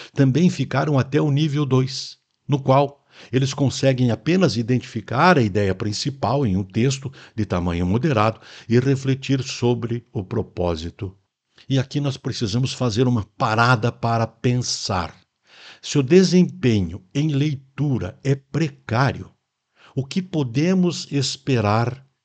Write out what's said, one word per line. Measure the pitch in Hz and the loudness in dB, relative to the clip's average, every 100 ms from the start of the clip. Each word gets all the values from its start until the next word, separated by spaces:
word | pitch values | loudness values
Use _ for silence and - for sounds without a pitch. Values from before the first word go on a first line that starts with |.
| - | -14
também | - 135 131 180 | 2 2 4 2
ficaram | 180 131 135 151 139 | 2 -2 -2 0 0
até | 131 147 | 0 0
o | 151 | 0
nível | 139 156 139 | 0 0 0
dois, | 143 131 131 - - - _ _ - | 0 2 0 -4 -12 -16 _ _ -4
no | 139 | -4
qual | 131 135 139 - _ - - | 2 2 2 -4 _ -20 -4
eles | 131 135 | -2 0
conseguem | 139 135 - 135 127 123 | 0 0 2 0 2 2
apenas | 107 - 185 170 101 | 0 0 2 2 0
identificar | 113 123 - 113 95 117 175 156 | 0 -2 -2 -10 -6 2 4 4
a | |
ideia | 110 98 98 | 4 2 0
principal | 92 104 104 143 131 104 139 | 0 -4 -4 -6 -4 -2 0
em | 123 92 | 0 0
um | |
texto | 95 110 127 135 - - - | -2 0 0 0 -8 -14 -18
de | - 101 | -6 -4
tamanho | 90 87 85 90 | -2 -2 0 0
moderado | 92 160 110 110 107 - - - | 0 0 2 0 -2 -12 -20 0
e | 120 | 2
refletir | 131 135 135 135 - 135 | 2 0 0 -4 0 -2
sobre | - - 120 120 113 117 - | -2 -2 0 0 -2 -6 -8
o | 113 | -10
propósito. | 92 120 90 - 87 82 85 - 95 - _ _ _ _ - | -6 -6 -6 -4 -2 -2 -6 -10 -12 -12 _ _ _ _ -4
E | 135 | -2
aqui | 123 147 | -2 -4
nós | 143 135 | -4 -4
precisamos | 135 - 110 117 131 | -8 -4 -2 -2 -2
fazer | - 123 104 127 | -2 -2 0 0
uma | 120 92 - | 0 -4 -4
parada | 120 110 120 120 120 | -2 2 4 4 0
para | - 117 113 113 | -2 -2 0 -2
pensar. | _ 127 123 117 - - 92 78 - _ _ _ - - - | _ -2 0 -2 -6 -4 -4 -4 -10 _ _ _ -20 -20 -18
Se | - 147 | -4 -2
o | |
desempenho | 127 175 180 180 180 - 127 107 87 90 _ | 4 6 6 4 2 2 2 2 0 -6 _
em | 139 156 | -4 -2
leitura | 139 151 139 - - 147 120 90 - | 0 -2 -4 -10 -6 -2 -2 -4 -8
é | 139 | -2
precário, | 139 _ 147 160 - - 110 135 87 85 _ _ _ _ _ - | -2 _ -4 -4 -6 -4 0 0 -2 -12 _ _ _ _ _ -12
o | 135 135 | -8 -6
que | 190 | -6
podemos | 185 156 131 117 165 190 175 - - | -4 -4 -2 0 0 2 0 -2 -4
esperar | 139 131 - - 123 101 110 117 131 _ _ | -4 -4 -6 -2 0 2 2 0 -4 _ _